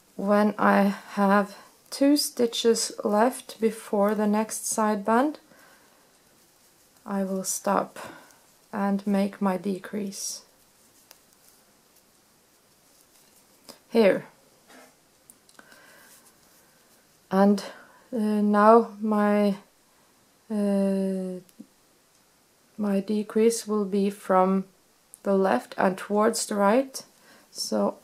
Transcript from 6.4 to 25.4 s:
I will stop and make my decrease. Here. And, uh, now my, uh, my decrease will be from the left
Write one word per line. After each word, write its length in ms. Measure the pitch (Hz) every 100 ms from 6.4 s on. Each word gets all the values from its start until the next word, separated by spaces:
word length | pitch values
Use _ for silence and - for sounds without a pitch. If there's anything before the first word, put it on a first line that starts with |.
| _ _ _ _ _ _
I 200 | - 196
will 200 | 190 190
stop 540 | 185 - 202 190 190 - - - - _ _ _ _
and 360 | 214 196 196 208
make 340 | 196 202 -
my 160 | 196 185
decrease. 840 | 196 185 - 208 196 196 - - - _ _ _ _ _ _ - _ _ _ _ _ _ _ _ _ _ _ _ _ _ _ _ _ _ _ _ _ _ _ _ - - _
Here. 380 | 226 196 - - _ _ _ _ - - _ _ _ _ _ _ - - - - - - - _ _ _ _ _ _ _ _ _ _ _
And, 320 | 190 202 202 - - - _ _
uh, 60 | 247
now 720 | 214 214 208 208 214 233 208 202
my, 540 | 214 208 208 208 202 196 - _ _ _ _ _ _ _ -
uh, 880 | 214 202 196 196 196 190 190 185 185 - - - _ _ _ _ _ _ _ _ _ _ -
my 220 | 208 196
decrease 680 | 196 214 202 220 226 226 208
will 200 | 208 196
be 260 | 202 196
from 540 | 202 - 185 185 190 190 _ _ _ _ -
the 100 | 202
left 420 | 196